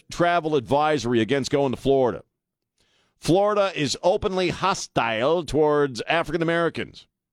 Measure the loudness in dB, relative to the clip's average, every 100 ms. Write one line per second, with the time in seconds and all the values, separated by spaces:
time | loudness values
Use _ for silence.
0 | -8 -2 2 2 0 -2 0 0 2 0
1 | 0 0 2 0 0 0 0 -2 2 2
2 | 2 -2 -12 _ _ _ _ _ _ _
3 | _ _ 0 2 4 2 0 0 -4 0
4 | 0 0 0 -2 -2 -2 -2 -4 -4 -2
5 | -2 0 0 0 -2 0 2 2 0 -4
6 | -2 -2 -2 -2 0 0 -2 -4 -10 -12
7 | -20 _ _